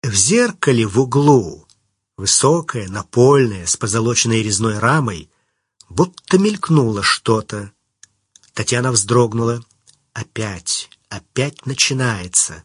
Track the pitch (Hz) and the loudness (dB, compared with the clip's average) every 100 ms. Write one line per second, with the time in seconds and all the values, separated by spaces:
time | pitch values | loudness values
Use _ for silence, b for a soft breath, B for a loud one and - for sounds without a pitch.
0 | 127 98 101 220 240 - - 123 110 98 | -4 -2 2 2 0 0 0 2 2 0
1 | 131 135 143 139 87 78 _ _ _ _ | 0 2 4 4 2 -10 _ _ _ _
2 | _ - 98 - 131 165 160 120 95 101 | _ -8 -2 2 2 2 -2 -8 -8 -10
3 | - - 127 143 123 98 85 - 113 113 | -4 4 6 6 2 -2 -6 -4 -2 -2
4 | 113 117 123 113 107 101 110 104 113 151 | 0 0 0 0 0 -2 -2 0 2 2
5 | 123 87 78 _ _ _ _ _ _ 87 | 0 -6 -14 _ _ _ _ _ _ -2
6 | - - - 185 202 208 - 160 117 104 | -2 -2 0 2 2 -2 2 2 2 0
7 | 98 - - 110 - 104 101 _ _ _ | -2 -2 0 -2 -2 -10 -10 _ _ _
8 | _ _ _ _ _ - 123 120 127 120 | _ _ _ _ _ -8 -4 -2 0 -2
9 | - 120 120 110 117 120 117 _ _ _ | 2 2 2 0 -2 -4 -10 _ _ _
10 | _ - 107 - 110 90 - - - _ | _ -14 -12 -8 -8 -8 -8 -8 -10 _
11 | _ 101 _ - 139 - - 135 - 131 | _ -16 _ -4 -4 -6 -10 -2 -2 0
12 | 127 104 90 - - 80 | -2 -4 -4 -4 -4 -8